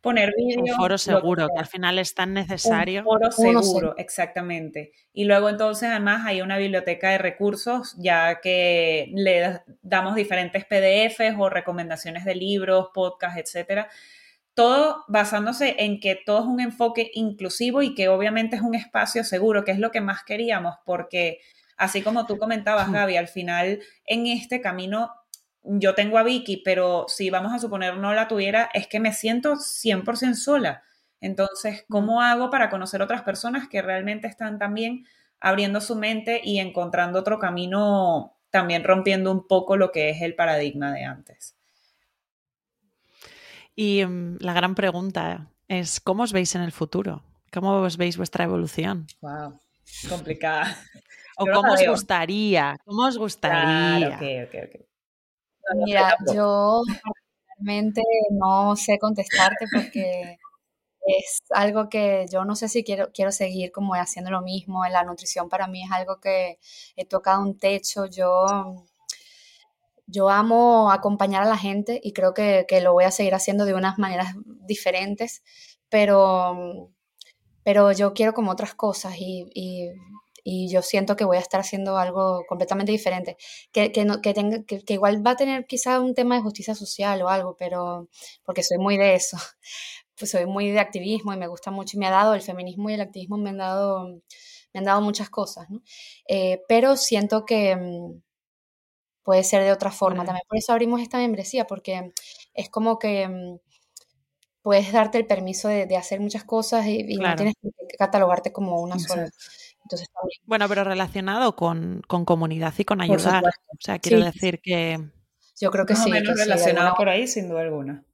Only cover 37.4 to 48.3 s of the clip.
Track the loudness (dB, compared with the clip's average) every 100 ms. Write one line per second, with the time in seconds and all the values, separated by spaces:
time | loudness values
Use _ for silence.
37.4 | -2 -4 -2 0 2 4 4 2 -2 _
38.4 | _ 0 2 0 4 4 4 2 2 -2
39.4 | 2 2 4 2 2 2 -2 -2 -6 0
40.4 | 0 2 -2 -4 -6 -6 -8 -12 -18 -20
41.4 | -20 _ _ _ _ _ _ _ _ _
42.4 | _ _ _ _ _ _ _ _ -20 -20
43.4 | -20 -20 -20 -4 0 2 0 -4 -8 -8
44.4 | -2 0 0 0 -2 -2 -6 -4 -6 -6
45.4 | -12 _ _ -4 -4 -6 -2 -2 0 0
46.4 | -2 -2 -6 -6 -6 -4 -6 -8 _ _
47.4 | _ -4 0 2 0 0 -4 -2 -6